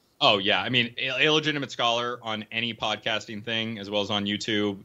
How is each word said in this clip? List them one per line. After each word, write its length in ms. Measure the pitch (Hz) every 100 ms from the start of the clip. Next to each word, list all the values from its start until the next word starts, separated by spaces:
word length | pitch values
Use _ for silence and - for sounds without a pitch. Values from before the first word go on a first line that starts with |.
| _ -
Oh, 200 | 139 101
yeah. 200 | 98 95
I 60 | 110
mean, 260 | 123 117 -
Ill-, 200 | 131 131
Illegitimate 520 | 151 156 151 147 131
Scholar 480 | - 120 117 120 120
on 200 | 117 107 104
any 220 | 113 117
podcasting 720 | 110 113 104 113 107 113 104 117
thing, 320 | 113 110 110
as 140 | 98
well 100 | 104
as 80 | 101
on 160 | 104 101
YouTube, 540 | 104 - 104 104 98